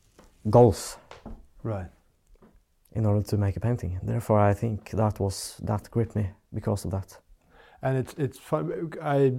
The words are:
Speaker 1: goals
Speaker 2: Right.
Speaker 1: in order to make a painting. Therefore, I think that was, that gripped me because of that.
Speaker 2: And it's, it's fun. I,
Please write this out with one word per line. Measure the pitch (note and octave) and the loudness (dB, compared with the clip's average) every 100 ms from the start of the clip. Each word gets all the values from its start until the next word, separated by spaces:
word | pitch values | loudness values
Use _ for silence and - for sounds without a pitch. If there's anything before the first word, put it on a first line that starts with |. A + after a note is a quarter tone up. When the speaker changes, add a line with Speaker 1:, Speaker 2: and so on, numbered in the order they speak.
| _ _ - _ G#2+ | _ _ -20 _ 4
Speaker 1:
goals | A#2 A#2+ F#2 - - - - - - - - | 8 8 6 -6 -14 -20 -18 -16 -16 -20 -10
Speaker 2:
Right. | A2+ G2+ F2+ - _ _ _ - - _ _ _ _ | -8 -6 -8 -16 _ _ _ -20 -20 _ _ _ _
Speaker 1:
in | A2 G#2+ | -2 0
order | G#2 | 0
to | G2+ G#2 | 0 0
make | G2+ - | 0 0
a | |
painting. | A2+ B2 F2 F#2 | -2 -2 -4 -6
Therefore, | G#2+ A2+ - G#2+ | -4 -2 2 4
I | G2+ | 4
think | G2+ A#2 G#2 - | 2 -2 -4 -4
that | F#2 G#2+ - | 0 0 0
was, | G2 - - - | -4 -4 -10 -8
that | - G#2 - | -4 -4 -4
gripped | A#2 A2 G#2+ | -4 -2 -2
me | F#2+ - _ | -6 -8 _
because | A2 A2 G2+ F#2 | -6 -4 -4 -4
of | |
that. | F#2+ F#2 - _ - _ - - - | -6 -8 -16 _ -20 _ -20 -20 -6
Speaker 2:
And | C3 C3 | -2 -2
it's, | B2+ - | -2 -4
it's | C3 - | -6 -6
fun. | - D#3 D#3 - E3+ - | -4 -4 -2 -6 -8 -6
I, | D3+ C#3+ C3+ | 0 2 2